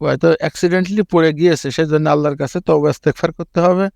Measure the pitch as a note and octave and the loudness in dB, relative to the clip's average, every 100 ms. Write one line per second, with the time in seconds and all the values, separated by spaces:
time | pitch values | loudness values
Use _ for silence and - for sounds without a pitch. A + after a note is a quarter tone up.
0 | D3 C3+ E3 D#3+ D3+ - F3+ F#3 F#3 G#3 | -4 2 2 2 -2 -2 -2 0 -2 -2
1 | F#3+ F3 D#3+ D3+ F3 D3+ C#3 C#3+ D#3+ D3+ | 0 2 2 2 0 0 -2 -4 0 0
2 | D#3 D3+ D3 C#3 C#3 F3+ E3+ D#3 D3 - | 2 0 0 -4 -6 -4 0 2 0 0
3 | D3+ - E3 - E3+ F3 F3+ F3+ G3 | -2 -2 -4 -6 -6 0 2 2 -2